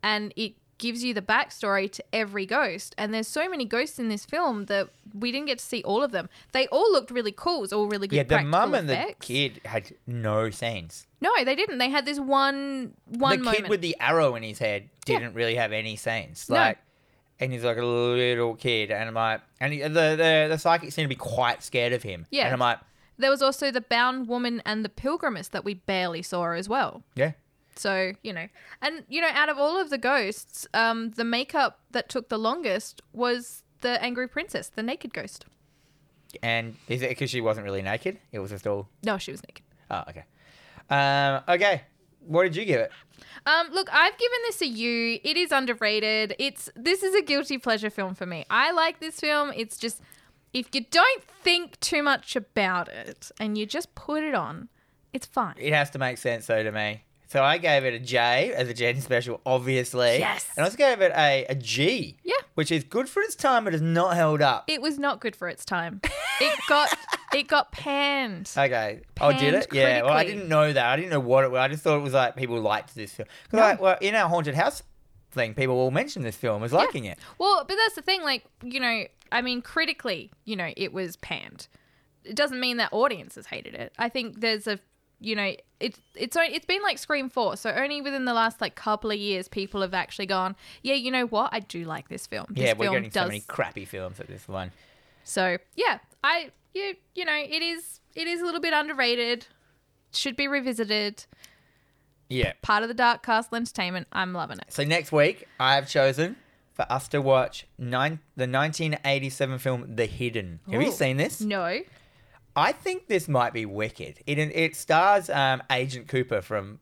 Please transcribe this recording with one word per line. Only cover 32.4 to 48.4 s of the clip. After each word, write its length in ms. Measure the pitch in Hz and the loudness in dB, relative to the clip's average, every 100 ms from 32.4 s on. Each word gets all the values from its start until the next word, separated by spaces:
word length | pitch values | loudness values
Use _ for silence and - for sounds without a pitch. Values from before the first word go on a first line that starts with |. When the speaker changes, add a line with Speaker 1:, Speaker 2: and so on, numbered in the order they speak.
| 226 302 277 185 - - _ | 0 -2 -2 -2 -4 -18 _
Speaker 1:
was 480 | 220 247 247 240 - _ _ | -2 -2 -2 -6 -18 _ _
the 220 | 240 240 | -2 -2
angry 240 | 240 240 254 | -2 -4 -6
princess, 400 | - 381 - - | -6 -6 -8 -8
the 140 | - | -6
naked 320 | 226 294 226 | -6 -6 -8
ghost. 320 | - - - - _ _ _ _ _ _ _ _ - | -12 -12 -16 -20 _ _ _ _ _ _ _ _ -8
Speaker 2:
And 320 | 117 117 113 110 - | -2 -2 -2 -12 -6
is 140 | 127 | -4
it 140 | 127 127 | -2 -2
'cause 120 | 127 | -2
she 120 | 127 | 0
wasn't 240 | 113 107 101 | 0 -2 -2
really 160 | 98 | -4
naked? 380 | 95 110 185 208 _ | -2 -2 -4 -8 _
It 80 | 110 | -10
was 120 | 98 | -8
just 160 | 101 107 | -6 -4
all 220 | 101 98 _ | -4 -6 _
Speaker 1:
No, 140 | 214 196 | -4 -4
she 140 | - | -6
was 100 | - | -14
naked. 200 | - - _ _ _ | -16 -20 _ _ _
Speaker 2:
Oh, 140 | 92 - | -8 -8
okay. 140 | 78 - _ _ - - - - | -16 -20 _ _ -20 -20 -20 0
Um, 540 | 143 139 139 139 135 - | 2 4 4 2 0 2
okay. 360 | 175 202 165 - _ _ _ - | 4 4 2 -4 _ _ _ 0
What 180 | 160 | 2
did 120 | 185 160 | 2 0
you 100 | 214 | 0
give 160 | 131 | 0
it? 100 | 110 - - - - - - | 0 -6 -20 -20 -20 -8 2
Speaker 1:
Um, 240 | 320 339 | 2 2
look, 160 | 339 381 | -2 2
I've 240 | 294 339 427 | 4 4 4
given 220 | 480 480 | 0 0
this 180 | 466 - | -4 -4
a 60 | 320 | -4
U. 520 | 226 233 233 233 233 | -2 -2 0 -2 -2
It 140 | - 311 | -2 -2
is 140 | 359 | 2
underrated. 840 | 277 254 240 214 214 214 214 214 - | 2 0 -2 0 0 2 0 0 -2
It's, 320 | 277 277 - - | -6 -6 -16 -4
this 260 | 262 370 | 0 0
is 120 | 381 392 | 2 2
a 60 | |
guilty 360 | 302 285 285 269 | 2 0 0 -4
pleasure 320 | 240 220 214 | -2 -2 -2
film 240 | 208 190 190 | -4 -6 -6
for 100 | 180 | -8
me. 200 | 170 | -8